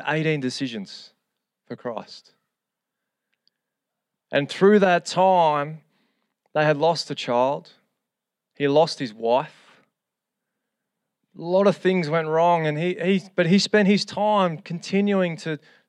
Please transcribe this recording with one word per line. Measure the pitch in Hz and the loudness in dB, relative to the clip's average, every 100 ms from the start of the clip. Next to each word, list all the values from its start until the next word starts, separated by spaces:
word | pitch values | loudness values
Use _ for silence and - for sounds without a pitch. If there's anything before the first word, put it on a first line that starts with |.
| - | -2
eighteen | 156 160 151 | -2 -2 -2
decisions | 127 - 135 113 95 - - _ _ _ _ _ - | -4 -6 -8 -8 -12 -16 -20 _ _ _ _ _ -18
for | 120 | -12
Christ. | 127 107 - - _ _ _ _ _ _ _ _ _ _ _ _ _ _ _ _ _ _ _ _ _ | -10 -10 -12 -20 _ _ _ _ _ _ _ _ _ _ _ _ _ _ _ _ _ _ _ _ _
And | 139 139 | -4 -4
through | - 196 208 | 2 4 6
that | 190 175 - | 4 2 0
time, | 180 190 185 160 147 147 156 _ _ _ _ _ _ _ | 0 2 4 2 0 -4 -12 _ _ _ _ _ _ _
they | 151 | 0
had | 151 147 | 0 2
lost | 160 160 - | 0 0 -6
a | 139 | -8
child. | - 120 127 156 170 _ _ _ _ _ _ _ _ | -2 0 0 -2 -10 _ _ _ _ _ _ _ _
He | - 143 | -4 2
lost | 143 160 - | 4 2 -2
his | 131 | -10
wife. | 107 113 127 151 - _ _ _ _ _ _ _ _ _ _ _ _ _ _ _ _ _ - | -6 0 0 -2 -14 _ _ _ _ _ _ _ _ _ _ _ _ _ _ _ _ _ -14
A | |
lot | 165 185 202 | -2 2 2
of | 165 | 2
things | 185 185 151 | 0 0 0
went | 165 156 | -2 0
wrong, | 160 170 170 156 | 2 2 2 0
and | 151 | -2
he, | 175 | -4
he, | 180 180 196 - - | -2 0 -2 -2 -2
but | 165 | 2
he | 196 | 2
spent | - 214 196 | 2 2 4
his | 208 - | 2 -2
time | - 208 208 180 151 | -4 0 0 0 -4
continuing | - 170 - 196 202 196 175 156 | -10 -12 -4 -2 0 0 -2 -4
to, | 160 151 - _ | -8 -8 -12 _